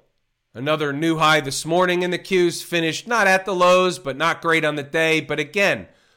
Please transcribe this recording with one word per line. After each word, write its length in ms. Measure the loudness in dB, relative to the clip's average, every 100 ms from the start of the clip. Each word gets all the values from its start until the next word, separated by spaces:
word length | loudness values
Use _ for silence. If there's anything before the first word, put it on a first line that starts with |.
| _ _ _ _ _
Another 400 | -8 -2 -2 -2
new 240 | -2 0 2
high 240 | 4 2
this 240 | 0 -6 -2
morning 380 | 0 2 0
in 80 | -2
the 80 | -4
Qs, 440 | -2 2 2 -2
finished 440 | -4 -2 -2 -4 -2
not 180 | 0 2
at 200 | 2 0
the 100 | 2
lows, 420 | 4 4 4 -2
but 180 | -8 -4
not 280 | -2 -2
great 200 | 0 0
on 120 | 0 -2
the 80 |
day. 360 | -4 -2 0 0
But 200 | -2 -6
again, 480 | -4 -2 0 0 -6 _ _